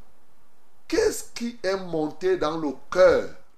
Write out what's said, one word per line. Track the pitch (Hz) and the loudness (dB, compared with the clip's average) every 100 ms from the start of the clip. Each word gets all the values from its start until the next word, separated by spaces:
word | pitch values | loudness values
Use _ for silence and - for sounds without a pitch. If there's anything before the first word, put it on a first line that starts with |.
| - - - - - - - - - | -12 -12 -14 -14 -14 -14 -14 -14 -2
qu'est-ce | 320 190 - - | 2 2 0 -6
qui | - 233 233 | -6 -6 -4
est | 185 196 | -2 -2
monté | 185 165 151 135 185 180 | -2 -2 -2 0 0 2
dans | 151 165 | 0 0
le | 151 135 - | -4 -6 -2
cœur | 180 185 135 101 - - | 6 8 8 2 -8 -16